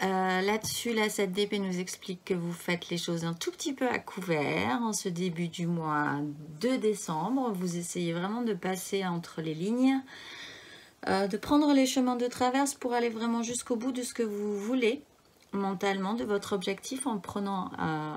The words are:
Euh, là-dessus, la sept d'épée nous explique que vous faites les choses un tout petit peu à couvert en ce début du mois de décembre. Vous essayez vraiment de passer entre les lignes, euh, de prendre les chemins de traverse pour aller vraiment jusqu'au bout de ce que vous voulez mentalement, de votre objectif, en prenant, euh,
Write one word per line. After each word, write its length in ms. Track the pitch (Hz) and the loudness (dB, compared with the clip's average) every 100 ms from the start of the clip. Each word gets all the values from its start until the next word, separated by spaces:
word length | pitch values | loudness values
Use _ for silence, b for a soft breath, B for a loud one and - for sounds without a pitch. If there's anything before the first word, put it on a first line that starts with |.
Euh, 380 | 190 190 185 185 | 0 2 2 2
là-dessus, 520 | 196 220 - - 233 | 2 0 -2 -4 0
la 160 | 220 214 | 2 2
sept 220 | 214 190 | 2 0
d'épée 300 | 185 202 208 | 2 0 0
nous 180 | 190 180 | 0 -2
explique 460 | 185 - - 180 | -4 -8 -8 -8
que 100 | - | -2
vous 180 | 180 170 | 0 0
faites 360 | 170 - 175 - | -4 -2 -4 -2
les 80 | 175 | -4
choses 260 | 180 170 | -2 0
un 100 | 165 | -2
tout 180 | 170 349 | -2 -4
petit 200 | - 311 | -4 -4
peu 160 | 269 247 | 0 0
à 120 | - | 0
couvert 800 | - - 185 156 139 160 214 254 | -4 -8 0 2 2 2 2 0
en 100 | 226 | 0
ce 160 | 208 196 | -2 -2
début 380 | 170 185 165 170 | -2 -2 0 -4
du 220 | 180 170 | -2 -2
mois 460 | 170 156 151 147 143 147 147 156 151 | 0 0 2 2 0 -2 -6 -12 -2
de 140 | 240 254 | 0 2
décembre. 760 | 214 202 - 156 190 269 247 | 2 0 -2 -2 0 0 0
Vous 240 | 185 185 175 | 0 -2 -2
essayez 360 | 175 180 170 | -4 -2 0
vraiment 300 | 170 190 233 | 0 -2 -2
de 120 | 233 | 0
passer 520 | 185 185 190 - 196 185 | 0 -2 -4 -2 -2 0
entre 340 | 170 - - | -2 -4 -6
les 140 | 160 | -4
lignes, 480 | 156 190 240 262 269 262 B B B B B B B B - - | -2 0 4 6 4 0 B B B B B B B B -8 0
euh, 220 | 190 196 | 2 2
de 80 | 208 | 0
prendre 360 | - 294 294 | 4 6 8
les 140 | 277 262 | 6 6
chemins 300 | 262 254 240 | 4 2 2
de 100 | 240 | 0
traverse 480 | - 247 269 277 | 2 2 4 2
pour 200 | - 247 | 0 0
aller 160 | 240 240 | 2 0
vraiment 340 | 220 233 233 | 0 0 0
jusqu'au 320 | 226 240 - 233 | 0 -4 -2 0
bout 160 | 254 | 0
de 100 | 247 | -2
ce 100 | 240 | -4
que 120 | - | -2
vous 340 | 220 202 208 202 | -2 0 -2 -2
voulez 460 | 208 262 220 285 - _ _ _ - | 0 4 4 2 -6 _ _ _ -6
mentalement, 640 | 202 196 190 202 196 190 | -2 0 0 0 0 0
de 100 | 233 | -2
votre 280 | 233 202 - | 0 0 0
objectif, 540 | 202 196 196 - 262 269 | -2 -2 -4 -6 -4 -2
en 120 | 208 | -2
prenant, 520 | - 208 196 190 180 - | -4 -4 -2 -2 -4 -4
euh, 380 | 170 156 151 | -2 -2 -4